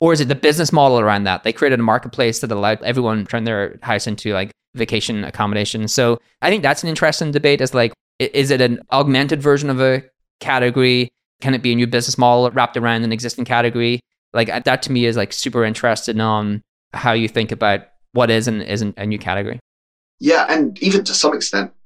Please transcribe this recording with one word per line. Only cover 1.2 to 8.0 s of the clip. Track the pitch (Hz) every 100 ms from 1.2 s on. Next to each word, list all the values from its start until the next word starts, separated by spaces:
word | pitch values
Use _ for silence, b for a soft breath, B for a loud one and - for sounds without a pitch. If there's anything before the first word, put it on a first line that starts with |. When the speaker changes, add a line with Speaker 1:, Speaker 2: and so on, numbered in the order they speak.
Speaker 1:
that? | 98 92
They | 117
created | - 143 127
a |
marketplace | 113 110 120 - 117 113
that | 110
allowed | 104 104 107
everyone | 113 127 117 110
to |
turn | 95 117
their | 113 107 98 -
house | - 104 -
into, | 101 107
like, | 95 98 - _
vacation | 123 113 113 - 107
accommodation. | 80 - 104 104 101 110 107
So | - 120 117 - _
I | 156
think | 208
that's | 139 147
an | 170
interesting | 156 156 - 156
debate | 147 151 143
is, | 131
like, | 127 120 -